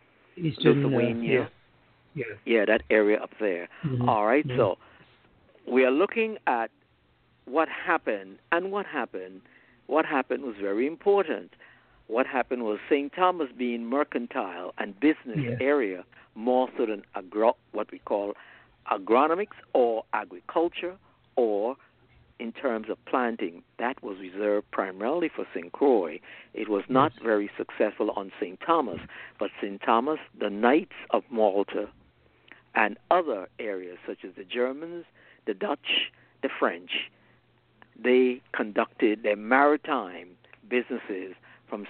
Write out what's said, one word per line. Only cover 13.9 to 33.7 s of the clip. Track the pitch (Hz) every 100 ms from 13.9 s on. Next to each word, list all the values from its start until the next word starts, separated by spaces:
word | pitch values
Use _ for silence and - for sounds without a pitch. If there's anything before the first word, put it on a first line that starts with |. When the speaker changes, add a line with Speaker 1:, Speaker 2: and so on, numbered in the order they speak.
| 135 147 131 120 135 101 87 90 -
Speaker 2:
and | 104 95
business | 143 - - 208
Speaker 1:
Yes. | 123 120
Speaker 2:
area | 131 147 107 90 - - - 113
more | 113 127 127 -
so | 117
than | 104 - -
agro-, | 92 104 110 127 _
what | 107 110
we | 92
call | - 107 101 101 - - _ _ -
agronomics | 107 92 117 151 170 214 - -
or | - 120 113 -
agriculture | 107 98 87 - 175 170 - 175 190 _ _ _ -
or | 117 101 110 135 _ _ _ _ _ -
in | 117
terms | - 139 113 110
of | 95 -
planting, | 139 120 113 95 85 - -
that | 117 135
was | 117 95
reserved | 95 92 104 104 -
primarily | - 98 92 110 165 165
for | - - 95
Saint | -
Croix. | - 139 120 82 78 - - -
It | - 107
was | 101 -
not | 127 151 -
Speaker 1:
Yes. |
Speaker 2:
very | 113 107 104 -
successful | 120 - 110 - 107
on | 104 98 -
Saint | 95 -
Thomas, | - 165 127 82 - - - -
but | 101 -
Saint | 104 101
Thomas, | - 113 131 156 - -
the | 107
Knights | 101 117 151 190 - -
of | 117 -
Malta, | 113 107 98 98 95 107 - _ _ _ _ _ - _ -
and | 107 104 -
other | 175 160 107 90 -
areas | 113